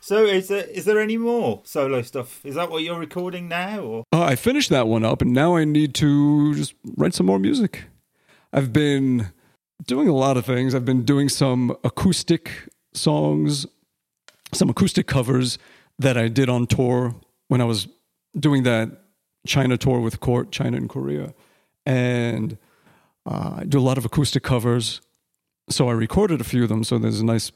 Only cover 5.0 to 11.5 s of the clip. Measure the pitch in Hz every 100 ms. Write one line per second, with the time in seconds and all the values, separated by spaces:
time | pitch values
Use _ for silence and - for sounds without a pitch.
5 | 110 - - 123 156 175 151 151 151 -
6 | 151 143 147 147 147 147 143 - - -
7 | 156 - 190 196 190 277 208 - - _
8 | _ _ _ _ _ 135 135 117 147 143
9 | 135 123 101 - _ _ _ _ - 254
10 | 285 139 131 127 120 123 131 131 120 131
11 | 117 143 143 - 139